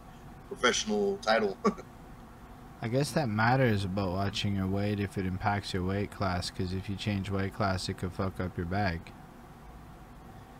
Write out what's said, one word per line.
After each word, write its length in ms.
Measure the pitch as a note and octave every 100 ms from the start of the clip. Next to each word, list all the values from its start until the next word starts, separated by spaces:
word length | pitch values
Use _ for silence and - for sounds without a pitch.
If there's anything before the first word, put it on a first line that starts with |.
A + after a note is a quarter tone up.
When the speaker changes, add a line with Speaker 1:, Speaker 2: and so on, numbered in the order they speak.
| - - - - -
Speaker 1:
professional 680 | - A#2+ G#2 G#2+ G#2 G2+ G2
title. 400 | G#2+ A2+ G#2 -
<laughs> 1200 | - - - - - - - - - - - -
Speaker 2:
I 60 | A2+
guess 240 | B2+ D3+
that 160 | E3 A#2
matters 560 | G#2 A2+ C3+ B2 G#2 G2
about 260 | G2 F#2+
watching 440 | F#2 G2 - G#2 G2
your 120 | F#2+
weight 320 | G2 G#2 G2+
if 180 | G2 G2+
it 80 | F#2
impacts 480 | F#2 G#2 G2+ -
your 100 | F#2+
weight 280 | F2+ G2+ G2+
class, 380 | - G2 F2+ -
'cause 240 | - F#2
if 160 | F#2 F#2
you 60 | F#2+
change 340 | A2 G2 G2
weight 240 | G2 G2
class, 360 | - G2+ F#2 -
it 80 | F#2
could 160 | F#2
fuck 260 | - F#2+ -
up 160 | F2+ -
your 120 | E2+
bag. 440 | G2 G2 E2 - - - - - - - - - - - - - - -